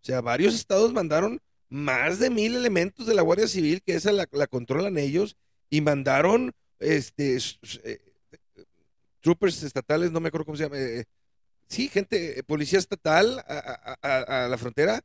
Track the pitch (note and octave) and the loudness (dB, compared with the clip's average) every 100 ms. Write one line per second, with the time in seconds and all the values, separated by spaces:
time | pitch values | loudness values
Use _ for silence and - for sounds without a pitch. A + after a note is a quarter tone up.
0 | - B2+ A#2 B2 G3+ A3+ - G3 A3+ A#3+ | -4 -4 -2 2 2 0 0 2 2 2
1 | E3 D3+ G3+ A#3+ _ _ _ C3+ C#3+ C3 | 0 0 0 -4 _ _ _ -6 -2 0
2 | D3 F#3+ B3+ A#3 A3 B3 A#3+ F#3 F#3 - | 0 0 0 2 0 0 0 0 -2 -4
3 | A3+ G#3 E3 F3+ A3 F#3 D3+ F3+ - E3+ | 0 2 4 2 2 2 0 0 0 0
4 | F#3+ G3+ F3 C#3+ C#3+ B2+ A#2+ C3+ G3 F3 | 2 2 0 -2 -2 -4 -2 -2 0 -2
5 | C#3+ D#3 G#3 - _ _ _ D3+ D3 C#3+ | 0 0 -2 -6 _ _ _ 0 2 0
6 | C3+ C3+ E3+ A3+ B3+ - _ _ D3 D#3 | 2 4 4 4 0 -8 _ _ 0 0
7 | - - C#3+ B2+ - - - A#2 A2 A2 | -2 -4 0 0 -4 -10 -16 -14 -12 -14
8 | _ _ _ - _ F#2+ F2+ _ _ _ | _ _ _ -20 _ _ -20 _ _ _
9 | _ _ E3 E3+ G3 D#3+ D3+ C3+ - D#3 | _ _ 0 2 2 0 -6 -8 0 0
10 | F3 E3 E3 D#3 D#3 D3 D3+ C#3+ B2+ A#2 | 2 -2 -4 -6 -8 -6 -6 -4 -6 -6
11 | - _ _ _ _ _ _ - C#4 G3 | -10 _ _ _ _ _ _ -6 -2 -2
12 | F#3+ G3+ E3 B2+ - D3+ D3 F#3+ F3+ G3 | 0 -4 -4 -8 -4 -4 0 0 0 -4
13 | D#3 D#3+ G#3+ B3+ - D3 - B2+ - C3 | 2 4 4 0 -8 -10 -8 -14 -12 -8
14 | C#3+ C3 B2+ C3 B2 B2 A#2+ A#2 E3 A3+ | -2 -2 0 -2 -2 -2 -4 0 0 0